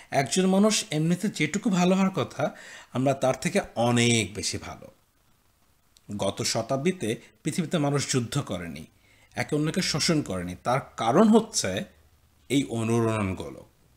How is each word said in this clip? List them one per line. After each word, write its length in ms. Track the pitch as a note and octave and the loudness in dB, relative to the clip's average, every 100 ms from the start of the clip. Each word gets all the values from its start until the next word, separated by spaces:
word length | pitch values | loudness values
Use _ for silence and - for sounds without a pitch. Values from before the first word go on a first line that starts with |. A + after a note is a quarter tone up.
| - | -4
একজন 360 | C3 C#3 - F#3 | -2 0 2 4
মানুষ 380 | F#3+ G#3+ G#3+ - | 4 4 2 -2
এমনিতে 380 | D3+ D#3+ F3 G#3+ | -2 0 0 -2
যেটুকু 400 | - D3+ G3+ A#3 | -2 -2 -2 0
ভালো 260 | F3+ F3+ F#3+ | 2 2 4
হওয়ার 160 | F#3+ | 2
কথা, 440 | F#3+ A#2 - D#3 - - - - | 0 -4 -4 -6 -6 -16 -20 -10
আমরা 200 | B2+ C3 | -2 0
তার 200 | C3 C3 C3 | 2 0 0
থেকে 200 | F3 F#3+ - - | -2 -2 -2 0
অনেক 580 | A#2+ A#2+ A#2 A#2 F#2+ | 2 4 4 4 0
বেশি 240 | G#2 F2 G2 | -4 -6 -6
ভালো। 300 | - - - - _ _ _ _ _ _ _ _ _ _ - G2+ | -10 -16 -18 -20 _ _ _ _ _ _ _ _ _ _ -12 -4
গত 240 | G2 - | -4 -2
শতাব্দীতে 800 | A#2+ A#2+ A2 C3+ D#3 F#3 A2 A#2+ - _ | -2 -2 -2 -2 -2 -2 -2 -6 -8 _
পৃথিবীতে 340 | D#3 E3+ D3+ F3+ | -6 -4 -2 0
মানুষ 340 | C#3+ C#3+ A#2 | 0 0 0
যুদ্ধ 300 | C3+ A2+ D3 | -2 -2 -2
করেনি, 440 | - F#2 E2+ D2 D#2+ _ _ _ _ - | -4 -6 -8 -12 -16 _ _ _ _ -8
একে 200 | A#2+ D3+ | -2 0
অন্যকে 260 | D3+ D#3+ | 0 0
শোষণ 400 | F3 D3+ - D#3 | -2 0 2 2
করেনি। 340 | - F#2 F2 F#2 | 0 -4 -6 -6
তার 160 | - C3 - - | -2 -2 -2 -4
কারণ 300 | A2+ C#3+ A3 | 2 6 8
হচ্ছে 560 | A3+ A3 - G#2 F#2 - _ _ _ _ _ - | 6 4 -2 -2 -4 -6 _ _ _ _ _ -2
এই 140 | C#3 | 0
অনুরণন 720 | C3+ A2+ A2 A#2 A2+ A2 G2 F#2 | 0 -2 0 2 2 0 -2 -4
গোলক। 320 | D2+ C2 - _ _ | -8 -14 -20 _ _